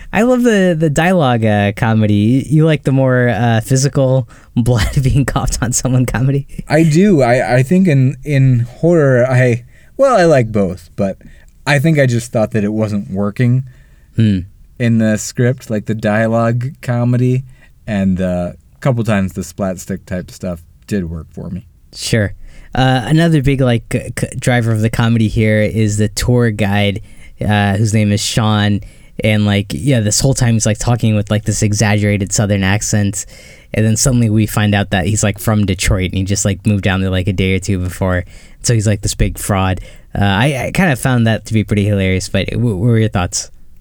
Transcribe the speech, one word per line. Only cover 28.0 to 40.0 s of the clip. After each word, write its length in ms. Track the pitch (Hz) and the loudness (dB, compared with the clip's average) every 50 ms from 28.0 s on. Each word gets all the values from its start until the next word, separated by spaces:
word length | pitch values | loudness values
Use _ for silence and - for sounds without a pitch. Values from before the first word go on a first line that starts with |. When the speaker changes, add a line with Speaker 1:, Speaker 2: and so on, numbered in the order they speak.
| 107 104 | 2 2
Speaker 1:
is 80 | 101 101 | 0 0
Sean. 600 | - - - 127 113 107 107 104 104 104 104 98 - - - - - - - - - | -2 -2 -2 0 0 2 2 2 2 0 0 -2 -4 -10 -18 -20 -20 -16 -8 -4 0
And, 220 | 110 107 107 104 | 0 2 2 2
like, 220 | 104 101 101 101 101 | 2 0 0 -2 -4
yeah, 300 | - 67 104 139 139 117 | -6 -4 -2 0 0 2
this 200 | 107 104 - - | 0 0 0 0
whole 140 | - 135 127 | 0 0 0
time 200 | - 123 117 117 | 2 0 0 2
he's, 120 | 110 - | 2 0
like, 120 | 113 104 - | 0 -2 0
talking 360 | - 120 123 113 - 113 107 | 0 -2 0 0 0 0 0
with, 160 | 104 101 - | 0 0 -2
like, 140 | 107 104 - | -2 -2 -2
this 180 | - 104 - | -2 -2 0
exaggerated 680 | 110 104 104 98 113 104 104 104 104 104 101 101 101 90 | 0 0 0 0 0 0 0 0 0 0 0 -2 -2 -2
Southern 300 | - - 110 101 104 101 | -2 -2 0 0 0 0
accent. 640 | 95 95 98 107 - - - 107 101 101 98 - - - - - - - - - - - | 0 0 0 -2 -2 -2 -2 0 0 -2 -4 -6 -10 -12 -18 -20 -20 -20 -20 -20 -16 -6
And 120 | - - 110 | -2 0 0
then 100 | 110 110 | 0 0
suddenly 320 | 107 - 147 123 120 117 110 | 0 0 0 2 2 2 2
we 180 | 104 110 107 | 2 2 0
find 280 | 101 - 113 107 104 101 | 0 0 0 0 2 2
out 160 | 101 101 - | 0 0 0
that 160 | - 95 80 | 0 0 0
he's, 160 | 92 104 - | 0 0 0
like, 160 | - 104 98 - | 0 -2 -2 -2
from 260 | - 117 110 104 104 | -2 0 0 2 0
Detroit 460 | 92 95 90 - - 113 95 92 92 | 0 -2 -2 0 0 0 0 -2 -2
and 80 | - 95 | -2 -2
he 60 | 95 | -2
just, 200 | 92 101 - - | -2 -2 -2 0
like, 220 | 104 95 90 - | -2 -2 -2 0
moved 180 | 110 104 98 92 | 0 0 0 0
down 160 | 104 92 95 | 0 0 0
there, 100 | 95 95 | 0 0
like, 180 | 92 92 87 104 | -2 0 -2 -2
a 40 | |
day 220 | 95 95 95 95 95 | 0 0 0 0 0
or 40 | 92 | -2
two 200 | - - 101 92 | -2 -2 -2 -2
before. 460 | 90 90 90 - 98 92 90 90 87 - - - - - - - | -4 -6 -4 -4 -2 -2 0 -2 -4 -6 -14 -20 -20 -20 -20 -6
So 120 | - - 120 | -2 0 0
he's, 120 | 113 98 | 2 2
like, 140 | 113 104 95 | 0 0 0
this 140 | - - - | -2 -6 -4
big 240 | - - 98 - - | -2 -4 -4 -4 -6
fraud. 420 | - - 104 95 95 95 92 - - - - - | -4 -2 -2 0 0 0 -2 -4 -8 -14 -20 -20